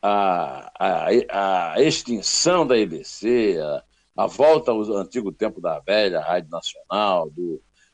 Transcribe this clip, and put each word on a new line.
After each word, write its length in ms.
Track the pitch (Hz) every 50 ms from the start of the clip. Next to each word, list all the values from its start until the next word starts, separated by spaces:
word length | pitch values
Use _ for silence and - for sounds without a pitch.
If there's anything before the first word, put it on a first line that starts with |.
| -
A, 680 | 101 101 101 101 95 90 87 80 71 65 65 - - _ -
a, 920 | 92 98 92 80 80 82 98 123 - - - 98 98 95 95 90 87 82 80
a 60 | 104
extinção 840 | 139 156 143 - - - 120 104 95 - - - - 165 180 180 160
da 100 | 135 127
E 120 | 113 107 92
B 160 | 82 78 -
C, 560 | - - - 98 110 123 120 113 104 92 82
a, 600 | 76 76 73 69 - _ _ _ _ _ _ - 98
a 20 |
volta 460 | 95 - - 139 151 160 151 - -
ao 100 | 117 110 107 104 110 101
antigo 340 | 95 87 - 131 110 98
tempo 300 | 80 _ 107 107 104 -
da 160 | 85 87 78 76
velha 420 | - - 101 107 107 98 87 82
Rádio 300 | 76 80 87 90 82 76
Nacional, 800 | 80 82 - - - - - _ 92 101 107 101 92 87 82 78
do, 320 | 73 82 90 87 80 73 _ _ _ _ _ _